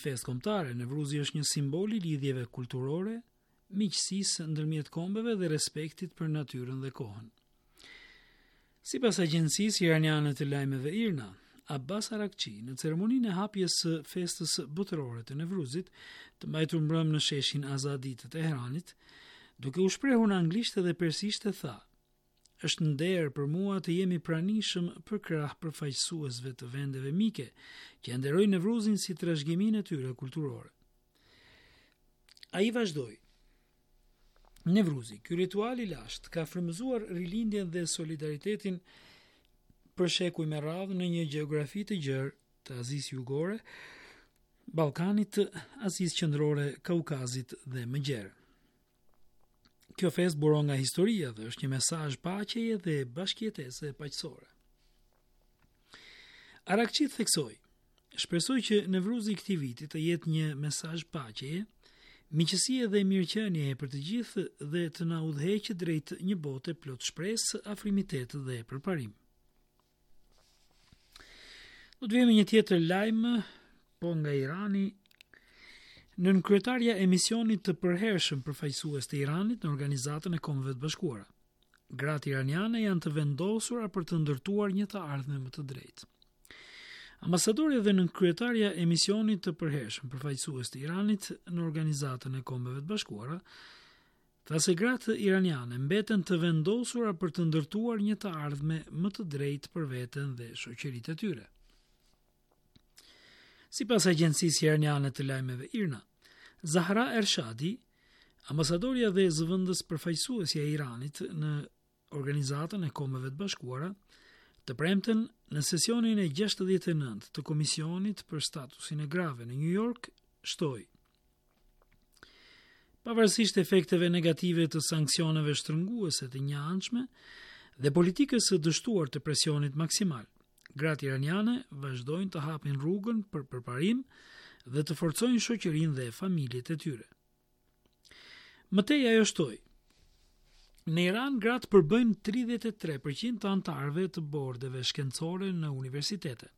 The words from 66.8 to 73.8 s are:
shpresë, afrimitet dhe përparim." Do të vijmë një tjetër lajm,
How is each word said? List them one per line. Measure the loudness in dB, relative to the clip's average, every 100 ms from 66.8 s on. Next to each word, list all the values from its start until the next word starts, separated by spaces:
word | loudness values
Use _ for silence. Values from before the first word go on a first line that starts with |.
| -10 -8
shpresë, | -8 -4 -4 -2 -2 -4
afrimitet | -6 -6 0 0 0 -4 -4
dhe | -6 -6 -8 -8
përparim." | -6 -4 -4 -4 -10 _ _ _ _ _ _ _ _ _ -20 -20 _ _ _ _ _ _ -20 _ -20 -20 -20 -20 -20 -20 -20 -20 -10
Do |
të | 2
vijmë | 6 8 10
një |
tjetër | 8 6 6 6
lajm, | 6 4 2 2 2 2 0 -10 -20 -20